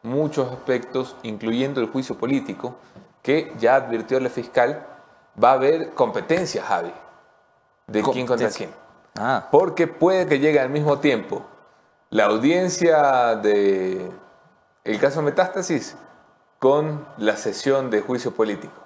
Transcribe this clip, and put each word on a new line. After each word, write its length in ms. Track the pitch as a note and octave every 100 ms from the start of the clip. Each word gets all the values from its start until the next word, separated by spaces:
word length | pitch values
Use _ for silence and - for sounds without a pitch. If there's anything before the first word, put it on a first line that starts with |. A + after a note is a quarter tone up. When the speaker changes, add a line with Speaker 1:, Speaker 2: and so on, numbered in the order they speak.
Speaker 1:
muchos 460 | A#2 C3+ D3+ D3 B2+
aspectos, 640 | - - B2 - C3 B2+ -
incluyendo 580 | A#2 G#2+ A2+ A#2 C3+ C3
el 60 | A2+
juicio 280 | C#3 C3 A2+
político, 580 | A#2 C#3 - - B2 - - - - _
que 300 | - D3+ D#3 A2+
ya 160 | A2+
advirtió 440 | C3+ C3+ A2+ A2 C3
la 80 | B2+
fiscal, 560 | - A#2 - B2 D3 - - - _ _ -
va 80 | A#2
a 20 |
haber 400 | C3 C3 D#3+ D#3+
competencia, 720 | - A#2+ G2+ F#2 E3+ E3+ G#2+
Javi, 300 | - F#2 F2 - - - _ _ _ _ _ _ -
de 140 | G#2+
quién 240 | G#2+ B2+
contra 220 | B2 A#2 A2
Speaker 2:
Competencia. 200 | - G2
Speaker 1:
quién. 40 | - - _ _ -
Speaker 2:
Ah. 280 | A2+ B2 -
Speaker 1:
Porque 340 | D3 F#3 F3+ E3+
puede 380 | - E3+ F#3
que 140 | D#3+ C#3
llegue 200 | D3+ D3
al 100 | C3
mismo 280 | D3 D3 C#3+
tiempo 460 | D3 A#2 - - - - _ _ _ _ _
la 160 | A2
audiencia 1080 | G#2 A2 C3+ F3 F#3 F3 E3+ D#3 C#3+ B2+ A#2
de 760 | A2 G#2 G#2 G2+ F#2+ F#2 F#2 F2+ F#2 - _ _ _ _ _
el 160 | - G#2+
caso 220 | C#3+ D3+
Metástasis 720 | D3 D3 F#3 G3 F#3 D3 - - - - _ _ _ _
con 460 | C3 C#3+ D3+ D3+ - -
la 180 | G#2+ G#2
sesión 520 | A2+ G2 C#3 C3+ C3
de 100 | G#2+
juicio 300 | G2+ B2 A#2+
político. 400 | - A2 G2+ - -